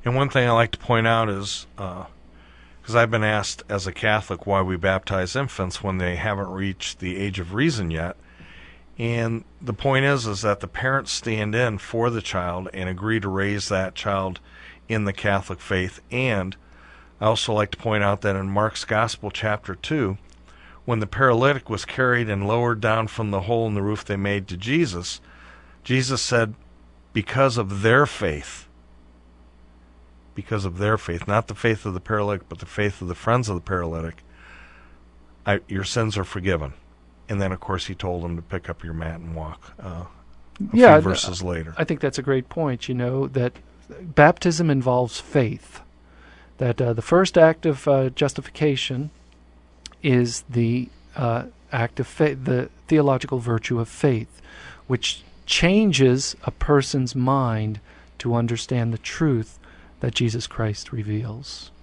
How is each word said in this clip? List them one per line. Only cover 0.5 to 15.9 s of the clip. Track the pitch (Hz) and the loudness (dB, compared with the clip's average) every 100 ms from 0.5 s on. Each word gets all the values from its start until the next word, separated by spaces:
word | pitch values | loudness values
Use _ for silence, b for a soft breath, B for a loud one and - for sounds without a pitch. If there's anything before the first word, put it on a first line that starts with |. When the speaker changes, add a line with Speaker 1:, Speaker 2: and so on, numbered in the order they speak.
Speaker 1:
like | 117 113 | 4 2
to | - | -2
point | - 117 113 | 0 2 4
out | 113 110 | 2 2
is, | 98 101 - - - | -2 -6 -8 -12 -12
uh, | 98 90 95 - - b b b b b | -10 -10 -14 -20 -20 b b b b b
'cause | - | 0
I've | 117 117 | 2 4
been | 113 | 2
asked | 107 107 98 - - | 2 0 -2 -10 -6
as | 101 92 | -6 -6
a | |
Catholic | - 110 107 - 90 101 | -2 0 0 0 -8 0
why | 98 | 0
we | 92 90 | 0 0
baptize | 95 95 - 95 92 | 0 0 -2 -4 -2
infants | 131 139 - 90 - | -4 -4 -4 -6 -4
when | 98 92 | -4 -2
they | 90 | -2
haven't | 85 107 98 95 | -2 -4 -4 -6
reached | 95 98 92 - - | -4 -6 -6 -10 -8
the | 92 92 | -8 -4
age | 101 95 | -4 -6
of | 87 | -6
reason | 101 156 120 85 | 0 0 0 -4
yet. | 80 87 - B B B B B B B - | -4 -6 -8 B B B B B B B -6
And | 117 117 113 113 - - | -4 -2 -2 -4 -8 -12
the | 120 | -10
point | 104 139 131 | -4 0 2
is, | 139 139 110 | 2 2 -2
is | 98 | -2
that | 107 101 | 0 0
the | 92 | -4
parents | - 131 135 - | -4 -2 -2 -2
stand | - 120 110 107 | -6 -4 -2 0
in | 113 123 104 | 0 0 -2
for | - 117 117 | -6 -2 0
the | 113 | -2
child | - 95 90 87 92 | -4 -4 -4 -6 -8
and | 95 92 | -8 -6
agree | 90 104 110 | -4 -2 -2
to | 98 | -2
raise | 95 98 101 - | -2 0 -2 -2
that | 98 92 - | -2 -2 -4
child | 107 98 95 90 B B B B - | -2 -2 -2 -8 B B B B -4
in | 110 | -2
the | 101 | -2
Catholic | 98 104 98 - 90 | 0 0 0 -2 -12
faith. | - 95 92 | -2 -2 -2